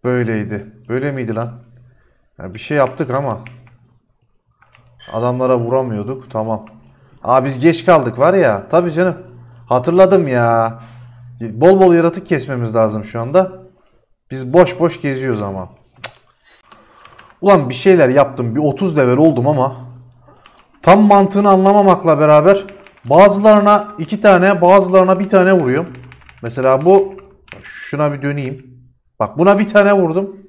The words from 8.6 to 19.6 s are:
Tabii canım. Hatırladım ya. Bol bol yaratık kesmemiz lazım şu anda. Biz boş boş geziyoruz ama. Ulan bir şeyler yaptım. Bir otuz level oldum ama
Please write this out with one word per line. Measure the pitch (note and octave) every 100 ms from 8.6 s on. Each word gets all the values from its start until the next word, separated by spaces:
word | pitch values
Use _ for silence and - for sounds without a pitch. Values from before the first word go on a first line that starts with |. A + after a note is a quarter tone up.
| -
Tabii | E3 F3
canım. | D3 F3+ D#3+ - - - - -
Hatırladım | B2+ C#3+ F3+ F#3+ F#3+ D3+
ya. | B2 A#2 A#2 A2+ - - - - - - -
Bol | A#2 G#2+ E3 F#3+
bol | F#3
yaratık | E3+ E3 F3 F#3
kesmemiz | D#3 B2 B2+ A#2 A2+
lazım | A2 G#2+
şu | G#2 A#2
anda. | A#2 E3+ F#3 - - _ _ _ _ _ _
Biz | C3+ B2+
boş | D#3+ F3+ F3+
boş | E3+ E3+
geziyoruz | C#3+ C3 C3 A2
ama. | G2+ F#2+ F2+ _ _ _ - _ _ _ _ _ _ _ _ _ _ _ _ _
Ulan | F#3+ F#3+ B2+
bir |
şeyler | B2 F#3+ F3+ C3
yaptım. | C#3 C#3 - A#2 A#2+
Bir |
otuz | D3+ - F#3+ D3
level | B2+ B2+
oldum | D#3+ B2 B2+
ama | D3